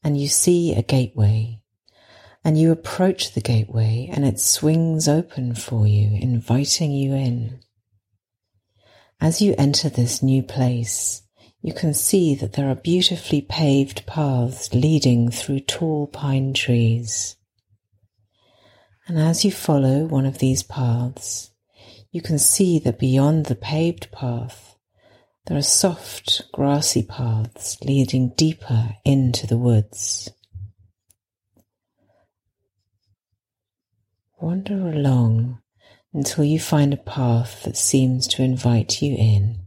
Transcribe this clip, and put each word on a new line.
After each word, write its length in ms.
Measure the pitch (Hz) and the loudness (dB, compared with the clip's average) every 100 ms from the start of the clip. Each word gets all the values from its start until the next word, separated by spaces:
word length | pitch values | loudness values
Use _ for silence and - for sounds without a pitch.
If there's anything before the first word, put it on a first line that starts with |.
and 160 | 156 143 | -2 -2
you 120 | 143 | 0
see 440 | - - 175 170 | 2 4 4 2
a 80 | 110 | 0
gateway, 760 | - 135 120 - 101 110 113 110 _ _ _ _ _ - - _ 165 | 0 0 0 2 2 2 -2 -10 _ _ _ _ _ -20 -20 _ 0
and 120 | 156 | 4
you 140 | 165 | 4
approach 640 | 165 - - 185 185 - | 2 -4 -2 0 0 -4
the 80 | - | -6
gateway 680 | - 113 107 117 110 113 143 | 0 0 0 0 0 0 -4
and 140 | - | -2
it 160 | 139 - | 0 0
swings 720 | - - 151 160 165 160 156 | -2 0 2 2 2 2 2
open 440 | 151 170 - 123 | 2 0 -6 -6
for 320 | 117 - 117 107 | -6 -4 2 4
you, 320 | 104 104 104 | 4 2 0
inviting 720 | 127 117 - 123 143 - 160 | 0 -2 0 0 0 -2 0
you 200 | 139 139 | 0 0
in. 460 | 139 131 120 113 127 _ _ _ _ _ _ _ _ _ _ _ _ _ _ _ _ | 0 0 -2 -6 -10 _ _ _ _ _ _ _ _ _ _ _ _ _ _ _ _
As 220 | 156 170 | 0 2
you 120 | 202 - | 2 4
enter 320 | 143 139 156 | 2 2 -2
this 340 | - 120 - | 0 0 0
new 180 | 135 135 | 2 2
place, 840 | 131 - 127 123 117 - - - _ _ _ _ | 0 -2 0 0 -4 -6 -6 -8 _ _ _ _
you 120 | - | -8
can 200 | - 165 | -2 -2
see 400 | 147 - 196 170 139 | 0 2 2 2 0
that 180 | 101 | -2
there 160 | - 139 | -4 -2
are 60 | 131 | -2
beautifully 640 | - 180 180 170 - 147 | 0 2 0 -2 -2 -2
paved 640 | 139 - 151 139 139 - - | -2 0 2 4 2 -4 -10
paths 680 | - 143 127 120 - - | -4 0 0 -2 -4 -4
leading 560 | 127 151 156 139 120 117 | 0 2 2 4 4 2
through 280 | 117 - 139 | -2 -6 -6
tall 460 | - - 165 151 143 | -4 -4 -2 -2 -4
pine 460 | - 143 135 135 | -6 -2 -2 0
trees. 840 | 135 - 120 113 117 117 - - - _ _ _ _ _ _ _ _ _ _ _ _ _ _ _ _ - | -2 0 2 2 0 -4 -8 -8 -12 _ _ _ _ _ _ _ _ _ _ _ _ _ _ _ _ -4
And 140 | 165 | 0
as 240 | 160 165 | 2 2
you 80 | 208 | 0
follow 540 | 185 - 147 135 139 160 | 0 0 2 4 2 0
one 200 | 143 135 | 0 -2
of 120 | 135 | 0
these 260 | 131 131 | 0 0
paths, 880 | - - 123 117 123 - - - - _ _ _ - - - | -4 -4 0 0 -2 -8 -12 -12 -12 _ _ _ -20 -20 -12
you 120 | 175 | -10
can 180 | - 151 | -4 0
see 400 | - - 190 165 | 0 2 2 2
that 180 | 131 110 | 0 -2
beyond 500 | 131 131 139 160 147 | 0 4 4 2 0
the 80 | 117 | -6
paved 540 | - 151 165 170 - | -4 -2 -2 -2 -14
path, 640 | - 127 120 123 - - _ _ _ _ _ _ _ - | -10 -6 -6 -8 -14 -20 _ _ _ _ _ _ _ -6
there 100 | 147 | -2
are 40 | |
soft, 840 | 139 - 190 165 - - - - - | 0 2 2 -2 -12 -14 -4 -6 -6
grassy 500 | - 139 143 147 131 | -2 0 0 0 -2
paths 720 | 107 - 120 110 110 - - - | -4 -4 -2 -2 -4 -8 -12 -8
leading 520 | - 139 131 135 123 - | -2 0 2 0 0 0
deeper 600 | 156 160 - 113 113 104 | 0 -2 -2 -2 -2 -2
into 420 | - 139 127 120 107 | 0 2 2 -2 -2
the 120 | 117 | 0
woods. 720 | 123 113 104 - - - - _ _ - - _ _ _ _ _ _ _ _ _ _ _ _ _ _ _ _ _ _ _ _ _ _ _ _ _ _ _ _ _ _ _ _ _ _ _ _ _ | 2 2 2 -6 -8 -8 -10 _ _ -18 -18 _ _ _ _ _ _ _ _ _ _ _ _ _ _ _ _ _ _ _ _ _ _ _ _ _ _ _ _ _ _ _ _ _ _ _ _ _
Wander 500 | 165 185 196 202 180 | -6 -6 -4 -4 -4
along 680 | 156 139 127 117 113 120 123 _ _ _ _ _ | 0 2 2 2 2 -2 -6 _ _ _ _ _
until 300 | 156 139 - | -6 -4 0
you 160 | 147 156 | 0 0
find 340 | - 151 143 | 0 2 2
a 40 | 143 | 0
path 640 | - - 123 117 120 - | -8 -2 0 2 0 -8
that 120 | - - | -8 -4
seems 520 | - 135 131 127 - | 0 2 2 0 -2
to 160 | - | 0
invite 580 | 131 127 123 117 107 - | 0 0 2 2 0 -2
you 140 | 151 135 | -2 2
in 500 | 110 104 98 117 | 4 4 2 -4